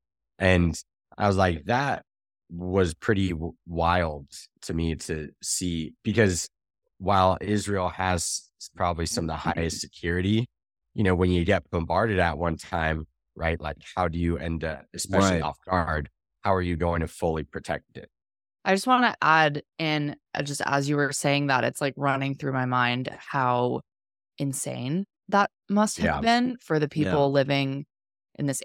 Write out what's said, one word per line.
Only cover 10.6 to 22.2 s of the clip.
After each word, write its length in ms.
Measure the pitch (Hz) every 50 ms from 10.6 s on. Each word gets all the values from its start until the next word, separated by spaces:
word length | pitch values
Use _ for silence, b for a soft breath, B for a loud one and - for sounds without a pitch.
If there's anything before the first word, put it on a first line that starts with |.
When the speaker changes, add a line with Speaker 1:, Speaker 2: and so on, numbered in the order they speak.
| _ _ _ _ _ _ -
Speaker 1:
you 100 | - 104
know, 120 | 95 92
when 160 | 85 92 90
you 140 | 90 87 85
get 240 | 95 98 87 - _
bombarded 480 | - 85 82 80 82 95 113 113 101 90
at 180 | 87 85 76
one 200 | 76 87 85 80
time, 480 | 78 - - 92 85 80 80 80 78 73 - _ _ _ _ _
right? 260 | - 82 82 85 80
Like, 160 | - 76 73 - - - -
how 120 | 92 90
do 120 | 85 80 85
you 180 | 85 85 85
end 260 | - 78 85 82 76 80
up, 200 | 80 73 69 - _ -
especially 420 | 87 - - 92 95 98 95 90
Speaker 2:
Right. 60 | 82 73
Speaker 1:
off 140 | 76 - - _
guard, 440 | 92 92 90 82 82 78 76 73 - _ _ _ _ _ _ -
how 100 | 101 95
are 80 | 92
you 140 | 90 87 87
going 240 | 78 87 85 80 78
to 60 | 78
fully 360 | 78 - - 90 85 80 80 73
protect 520 | - - - - - 80 71 - _ -
it? 120 | - - - _ _ _ _ _ _ _ _ _ _ -
Speaker 3:
I 80 | 190 190
just 120 | 196 -
wanna 280 | 254 254 247 247 220 - -
add 420 | - 151 160 160 156 151 147 147 - _ _
in, 380 | - 160 156 151 151 147 147 139 - _ _ -
uh, 60 | - 143
just 180 | 143 143 - -
as 240 | - 139 143 139 143
you 80 | 147
were 160 | 143 143 139 143
saying 340 | - - 143 143 143 143
that, 160 | 139 131 123 117
it's, 160 | 120 - -
like, 140 | 147 135 131
running 400 | 143 143 139 135 135